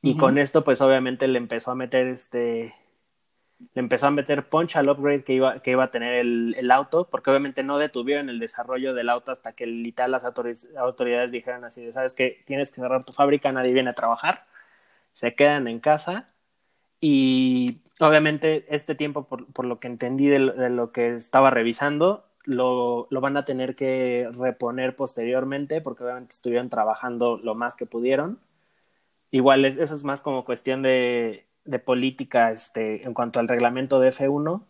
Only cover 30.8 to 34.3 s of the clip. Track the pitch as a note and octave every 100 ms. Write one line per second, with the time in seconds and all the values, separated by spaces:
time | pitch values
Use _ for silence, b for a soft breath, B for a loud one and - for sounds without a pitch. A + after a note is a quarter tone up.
30.8 | C3 B2+ B2 A#2+ A#2 G2+ _ _ - B2+
31.8 | - B2+ C3 C3 C3 B2 A2+ A2 - A2+
32.8 | A2 G#2+ B2+ A#2 A#2+ A#2+ A#2 A#2+ A#2+ B2+
33.8 | C3+ C3+ C3 B2+ C#3